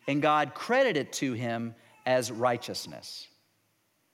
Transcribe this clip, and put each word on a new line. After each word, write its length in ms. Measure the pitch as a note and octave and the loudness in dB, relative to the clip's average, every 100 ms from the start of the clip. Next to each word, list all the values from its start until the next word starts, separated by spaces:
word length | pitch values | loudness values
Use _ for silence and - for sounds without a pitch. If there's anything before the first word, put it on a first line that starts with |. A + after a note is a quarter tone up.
| - | -2
and 140 | C#3+ | 2
God 320 | D3+ D3+ D3 | 4 4 2
credited 580 | - - B3 C4+ D#3 B2 | -4 0 2 4 2 -2
to 200 | - C#3 | -4 -4
him 420 | A#2 B2 A#2 A#2 A2+ _ _ - | -2 -4 -4 -6 -10 _ _ 0
as 260 | B2+ A#2+ | 2 2
righteousness. 960 | A2+ B2 A#2+ - F#2+ - B1+ - - - _ _ _ _ _ _ _ _ | 0 2 0 -4 -10 -10 -14 -16 -16 -18 _ _ _ _ _ _ _ _